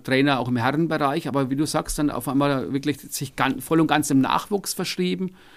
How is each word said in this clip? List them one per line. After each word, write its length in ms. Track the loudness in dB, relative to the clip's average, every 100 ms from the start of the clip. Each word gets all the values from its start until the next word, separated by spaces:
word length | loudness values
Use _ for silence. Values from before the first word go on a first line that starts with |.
Trainer 380 | 0 2 4 2
auch 80 | 0
im 80 | 0
Herrenbereich, 720 | 0 0 0 2 0 0 -2
aber 200 | -2 0
wie 80 | -2
du 80 | -2
sagst, 320 | -2 -4 -2
dann 120 | -2
auf 180 | -2 -2
einmal 440 | 2 2 0 -2
wirklich 260 | -2 -2 -4
sich 380 | -6 -8 -8 0
gan-, 240 | 0 0
voll 200 | 0 2
und 60 | 4
ganz 240 | 2 4
im 100 | 4
Nachwuchs 540 | 4 2 0 -4 -4
verschrieben. 560 | -6 -6 -2 -2 -2 -4 -8 -20